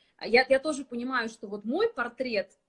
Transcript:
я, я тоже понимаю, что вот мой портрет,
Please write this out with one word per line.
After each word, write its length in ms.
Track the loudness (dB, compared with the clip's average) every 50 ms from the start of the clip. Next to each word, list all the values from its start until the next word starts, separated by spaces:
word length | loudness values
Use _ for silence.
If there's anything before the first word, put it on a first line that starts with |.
| _ _ _ _
я, 240 | -2 4 4 4 6 6
я 100 | 2 2
тоже 260 | 2 -2 -4 -4 -8
понимаю, 440 | -8 -8 -8 -6 -2 -2 -2 -2 -4
что 180 | -8 -12 -12 -10
вот 180 | -10 -8 -4
мой 240 | -4 0 2 2 0 0
портрет, 580 | -2 -6 -6 -4 -6 -4 -2 -2 -2 -2 -4 _ _ _